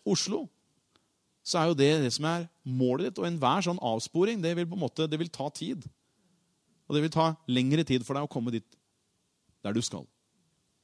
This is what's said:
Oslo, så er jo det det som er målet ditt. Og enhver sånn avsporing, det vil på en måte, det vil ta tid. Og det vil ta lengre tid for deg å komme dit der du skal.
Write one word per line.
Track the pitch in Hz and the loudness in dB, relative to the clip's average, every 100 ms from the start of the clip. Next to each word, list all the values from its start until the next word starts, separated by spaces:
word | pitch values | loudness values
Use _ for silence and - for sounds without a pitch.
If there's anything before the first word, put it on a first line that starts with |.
| - | -2
Oslo, | 196 - 233 269 _ _ _ _ _ _ _ _ _ | -2 0 -4 -6 _ _ _ _ _ _ _ _ _
så | - 175 | -4 2
er | 160 | 2
jo | 151 | 6
det | 139 156 | 6 6
det | 127 | 2
som | 117 151 | 0 -2
er | 170 170 _ | -2 -6 _
målet | 131 127 127 131 180 | -4 0 2 2 -2
ditt. | 180 | -2
Og | 175 | -4
enhver | 170 127 170 175 | 0 2 2 0
sånn | 180 | -2
avsporing, | 123 113 - 165 202 226 | -2 -2 -2 0 2 2
det | 165 | -2
vil | 175 170 | -2 -4
på | 185 | -2
en | |
måte, | 139 - 160 | -4 -2 -2
det | 151 | -2
vil | 170 | -6
ta | - 143 | -6 -8
tid. | - 175 220 - _ _ _ _ _ _ _ _ _ - | -6 -8 -8 -10 _ _ _ _ _ _ _ _ _ -2
Og | |
det | 147 156 | 0 0
vil | |
ta | 160 160 160 - | 2 2 0 0
lengre | 123 127 156 151 | 2 4 2 2
tid | 127 113 | 0 0
for | |
deg | 139 147 | -4 -4
å | |
komme | 131 117 | -4 -4
dit | 113 - _ _ _ _ _ _ _ _ _ | -6 -8 _ _ _ _ _ _ _ _ _
der | 101 | -4
du | 110 | -2
skal. | - 90 - _ _ _ _ _ _ _ | -2 -6 -14 _ _ _ _ _ _ _